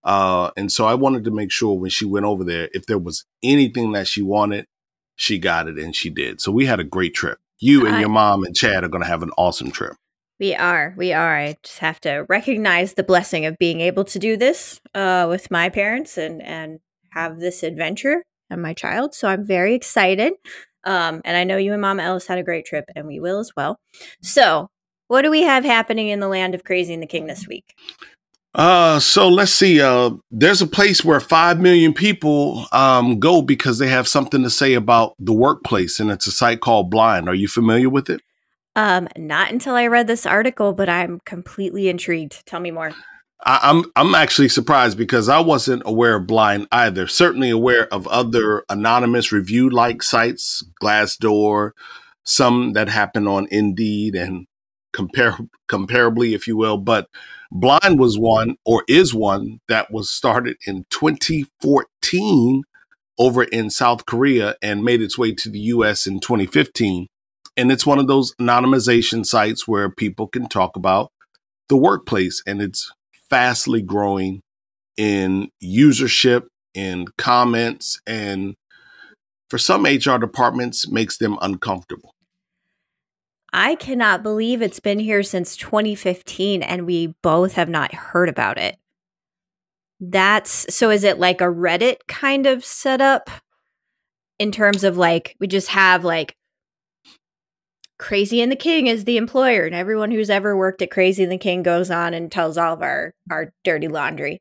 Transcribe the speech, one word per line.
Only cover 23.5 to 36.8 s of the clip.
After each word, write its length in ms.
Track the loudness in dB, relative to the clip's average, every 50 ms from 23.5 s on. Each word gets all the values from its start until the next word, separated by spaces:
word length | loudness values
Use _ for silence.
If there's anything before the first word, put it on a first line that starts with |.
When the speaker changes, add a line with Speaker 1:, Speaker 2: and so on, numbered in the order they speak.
| _
Speaker 2:
well. 240 | -6 -6 -6 -6 _ _ _ _ -20 -20 -20 -20 _
So 460 | -6 0 4 4 4 4 4 0 -2 -6 _ _ _ _ _ _ _ _
what 140 | 2 2
do 80 | 4 4
we 120 | 4 4
have 220 | 4 4 2 2 2
happening 440 | 2 2 2 2 0 -4 -4 -2 -4
in 120 | -4 -4
the 80 | -4 -4
land 260 | -2 -2 -2 -4 -6
of 80 | -8
Crazy 320 | -6 -4 -2 -2 -2 -4 -6
and 80 | -10
the 40 | -10 -8
King 180 | -8 -8 -8
this 220 | -8 -12 -14 -14 -14
week? 260 | -16 -16 _ _ _ _ _ -20 -20 _ -20 -20 _ _ _ _ _ _ _ _ _
Speaker 1:
Uh, 440 | 4 4 6 6 6 6 6 4 4
so 300 | 2 4 4 6 6 6
let's 240 | 6 6 4 2
see. 280 | 4 4 6 6 6 6
Uh, 300 | 6 6 4 4 2 2 0 -4 _ _
there's 320 | 0 4 4 4 6 4
a 40 | 0
place 380 | 0 2 2 2 4 4 2 4
where 160 | 4 2 2
five 400 | 2 2 4 4 4 4 2 4
million 320 | 6 6 8 8 6 6
people, 760 | 4 2 0 0 0 0 0 2 2 2 2 0 -2 -6 -8 -2
um, 460 | 2 4 4 4 4 4 4 2 2 4
go 240 | 4 4 4 4
because 360 | 4 2 0 0 2 -2 0 0
they 100 | 0 2
have 200 | 2 0 0 2
something 340 | 0 0 0 0 0 0
to 80 | 0 0
say 240 | 0 0 2 2 2
about 400 | 2 4 4 4 4 4 2 -2 _
the 160 | -2 0 2
workplace, 640 | 4 4 4 2 0 -2 -2 0 0 0 -2 -2 -2
and 100 | -2 -2
it's 160 | -2 -2 -4
a 60 | -6
site 280 | -2 0 2 2 2 0
called 300 | 0 2 2 2